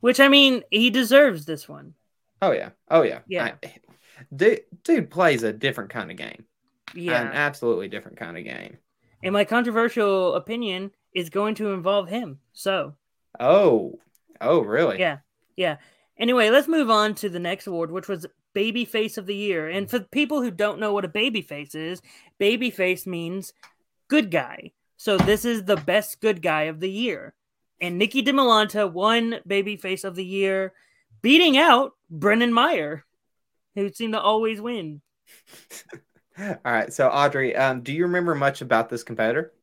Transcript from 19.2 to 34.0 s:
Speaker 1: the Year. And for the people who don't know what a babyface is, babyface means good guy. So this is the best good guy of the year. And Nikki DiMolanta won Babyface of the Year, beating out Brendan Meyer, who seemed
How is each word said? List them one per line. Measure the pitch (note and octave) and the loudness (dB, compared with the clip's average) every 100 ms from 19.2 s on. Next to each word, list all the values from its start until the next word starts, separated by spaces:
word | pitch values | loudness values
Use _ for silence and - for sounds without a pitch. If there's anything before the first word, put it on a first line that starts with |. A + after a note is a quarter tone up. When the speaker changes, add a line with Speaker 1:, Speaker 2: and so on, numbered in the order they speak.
| F#3+ | -8
Speaker 1:
the | |
Year. | G3+ G#3 F3 D#3 | -6 -2 -2 -2
And | F#3 G3+ | -6 -4
for | B3 | -6
the | F#3+ | -4
people | B3+ D4 D4+ | -4 -2 -2
who | B3 | -4
don't | F3 G#3 E3 | -2 -2 -2
know | G#3+ | -2
what | G3+ | -2
a | F#3+ | -4
babyface | G#3 B3 A3 E3 D3 D3 | -2 -2 -2 -8 -14 -12
is, | D#3 D#3+ F3+ _ - _ _ | -10 -8 -10 _ -20 _ _
babyface | G3+ A#3 B3 - F#3 F3+ - | 0 2 -2 -2 -2 -2 -6
means | F3 E3 F#3 F#3 _ - _ _ _ _ | -8 -8 -10 -12 _ -20 _ _ _ _
good | D4 G#3+ | 0 2
guy. | E3 B2 - - _ _ _ | -2 -4 -12 -18 _ _ _
So | - G3 | -2 4
this | F3 G#3 | 4 4
is | A#3+ A3+ | 2 -2
the | F#3+ G3 | 2 0
best | D3 F#3+ G#3 - | 4 0 0 -2
good | A3 F#3+ | 0 0
guy | E3 D#3 | 0 0
of | D#3+ D#3+ | 0 -4
the | F#3 | -6
year. | G3 A#3+ E3+ - _ _ _ _ _ | -4 -4 -4 -10 _ _ _ _ _
And | F3 F3 | -6 -2
Nikki | G#3 C4 | 0 2
DiMolanta | A#3+ C#4 B3+ A3 G#3+ G#3 G3+ | 2 4 6 4 4 0 -2
won | E3+ G3+ A#3 A3+ A#3 - | 0 2 2 0 -6 -4
Babyface | G3 G3+ G#3 F#3+ F#3+ | -2 -2 -6 -6 -6
of | G3 F3+ | -6 -8
the | |
Year, | F#3 G3 G3 F#3+ F#3+ _ _ _ _ _ | -6 -2 0 0 -4 _ _ _ _ _
beating | A#3 D4+ F4 C4+ | 4 6 6 6
out | C4+ B3 C#4 _ _ | 6 6 4 _ _
Brendan | D#3+ F3+ A3 A#3+ | -2 2 4 2
Meyer, | A#3 C#4 C#4 D3 D3+ _ _ _ _ _ _ _ - | 2 2 0 -4 -8 _ _ _ _ _ _ _ -6
who | G3+ | -6
seemed | - | -4